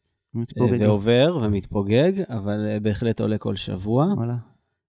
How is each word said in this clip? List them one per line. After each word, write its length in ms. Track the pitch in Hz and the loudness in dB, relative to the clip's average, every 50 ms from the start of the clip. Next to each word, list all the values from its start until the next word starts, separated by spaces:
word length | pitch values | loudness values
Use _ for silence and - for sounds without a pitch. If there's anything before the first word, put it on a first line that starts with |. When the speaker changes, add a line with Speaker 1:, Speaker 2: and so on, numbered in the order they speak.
| _ _ _ _ _ _ - | _ _ _ _ _ _ -8
Speaker 1:
מתפוגג. 480 | 117 117 - - - 123 120 120 120 | -6 -6 -6 -2 0 0 2 2 4
Speaker 2:
אה, 60 | 104 107 | 4 4
ועובר 500 | 104 101 98 113 117 120 135 165 180 156 | 2 2 2 4 4 4 4 4 2 0
ומתפוגג, 680 | 113 107 101 98 92 - - 107 98 98 107 120 147 180 196 196 185 - | 0 0 0 -2 -2 -2 -2 -2 0 2 2 4 4 4 2 0 -4 -6
אבל, 360 | 127 110 95 101 101 107 107 107 | -6 -6 -4 -4 -4 -2 -2 -2
אה, 120 | 107 107 | -2 -2
בהחלט 420 | 104 110 104 101 123 117 110 - | 0 -2 0 0 0 -2 0 0
עולה 160 | 110 107 107 104 | 0 -2 -2 -2
כל 180 | - 110 104 | -2 -4 -6
שבוע. 500 | 98 - - 101 95 98 104 110 127 147 185 208 107 | -6 -6 -8 -8 -6 -4 -2 0 2 2 2 0 -2
Speaker 1:
וואלה. 180 | 110 117 120 120 110 - _ _ _ _ _ _ _ | -2 -4 -6 -6 -8 -12 _ _ _ _ _ _ _